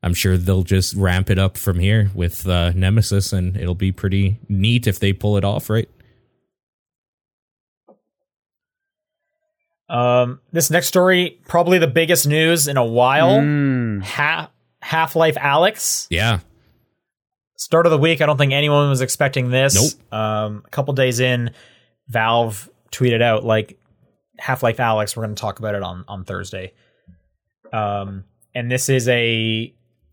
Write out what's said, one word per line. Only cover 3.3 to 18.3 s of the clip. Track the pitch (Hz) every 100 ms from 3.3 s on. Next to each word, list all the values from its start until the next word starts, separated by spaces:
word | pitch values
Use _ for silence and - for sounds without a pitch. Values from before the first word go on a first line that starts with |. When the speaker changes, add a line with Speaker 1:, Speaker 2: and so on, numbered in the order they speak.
Speaker 1:
and | 98 90 95
it'll | 87 90
be | 95
pretty | 92 98 98 95 110 -
neat | 101 104 120 113
if | 98
they | 98
pull | 98 107 104
it |
off, | 98 - -
right? | 110 - _ _ _ _ _ _ _ _ _ _ _ _ _ _ _ _ _ _ _ _ _ _ _ _ _ _ _ _ _ _ 784 640 _ _ _ _ _ _ _ _
Speaker 2:
Um, | 160 123 123 123 127 _
this | 170 156
next | 165 -
story, | 185 180 185 180 _ -
probably | 175 175 180
the | 160
biggest | 127 165 175 143
news | 151 160 170 143
in | 135
a |
while. | 117 117 123 143 165 131
Speaker 3:
Mm. | 147 147 139 127 117 104
Speaker 2:
Ha-, | 95 - 147 160 156 _ _ _
Half-Life | - 160 160 165 160 143
Alyx. | 143 143 185 220 - - -
Speaker 1:
Yeah. | 85 110 98 - _ _ _ _ _ _ _ _ _ _ _
Speaker 2:
Start | - 160 170
of |
the | 156
week, | 160 160
I |
don't | 151